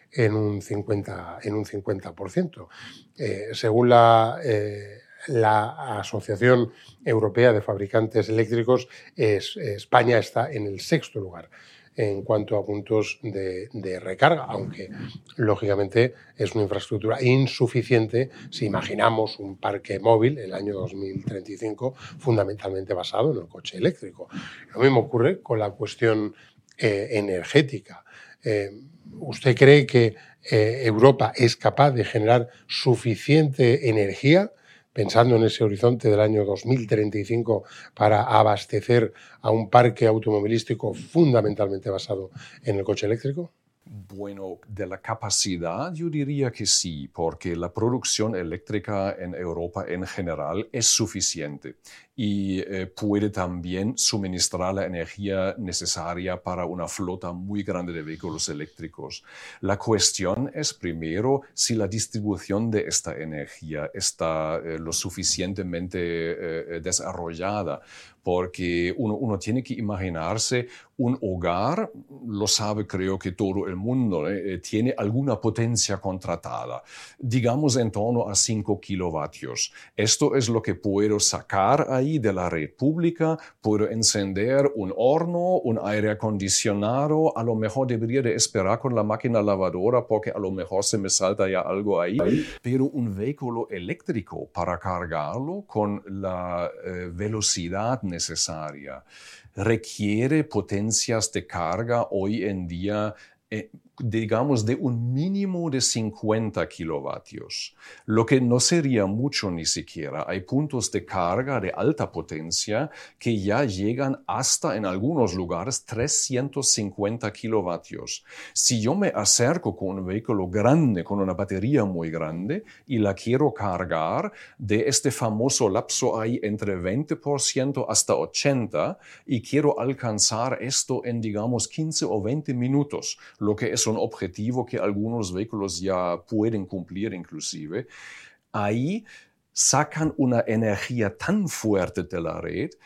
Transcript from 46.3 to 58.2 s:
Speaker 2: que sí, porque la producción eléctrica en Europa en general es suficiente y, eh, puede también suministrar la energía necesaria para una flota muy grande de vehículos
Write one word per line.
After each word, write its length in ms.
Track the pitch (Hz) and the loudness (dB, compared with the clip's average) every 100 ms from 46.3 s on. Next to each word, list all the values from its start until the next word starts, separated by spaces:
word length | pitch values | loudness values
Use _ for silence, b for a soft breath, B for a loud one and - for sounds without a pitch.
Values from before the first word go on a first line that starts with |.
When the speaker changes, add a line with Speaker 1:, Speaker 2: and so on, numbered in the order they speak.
| 143 131 | -2 -2
Speaker 2:
que 120 | - | -2
sí, 460 | 104 - 90 76 67 | 0 0 0 -6 -10
porque 440 | - 82 78 92 85 | -4 -4 -2 -6 -4
la 180 | 85 | -6
producción 600 | - 113 123 - - 107 98 | -2 -2 0 -2 -2 -2 -2
eléctrica 800 | 82 90 - 104 92 101 98 - | -6 -8 -6 -6 -4 -2 -2 -4
en 160 | 90 | -8
Europa 500 | 85 87 82 87 95 - | -6 -6 -6 -6 -6 -4
en 180 | 90 87 | -6 -6
general 640 | - 87 76 73 90 - | -6 -4 -4 -4 -4 -6
es 140 | 127 113 | 0 2
suficiente 920 | - 107 98 - 85 73 71 65 - B B B - | 2 0 -2 -4 -4 -8 -10 -14 -18 B B B -4
y, 440 | 104 101 98 92 | -2 -2 -2 -4
eh, 260 | 92 95 92 | -4 -6 -8
puede 420 | - 107 101 104 | -4 0 2 2
también 720 | 101 90 87 87 92 104 131 | -2 -4 -4 -4 -2 -2 0
suministrar 720 | - 107 95 90 - 90 90 | -2 0 -4 -2 -2 -2 -2
la 140 | 98 92 | -2 -4
energía 680 | 87 80 - 101 95 95 110 | -4 -8 -6 -4 -2 -2 -4
necesaria 840 | 95 87 85 - 82 87 92 90 | -6 -4 -4 -4 -6 -6 -6 -6
para 240 | 90 90 | -6 -4
una 220 | 87 90 80 | -4 -6 -8
flota 460 | - 92 90 90 | -6 -6 -6 -8
muy 320 | 87 95 104 | -8 -6 -6
grande 280 | 98 90 90 | -4 -4 -4
de 100 | 82 | -8
vehículos 460 | 76 80 | -8 -10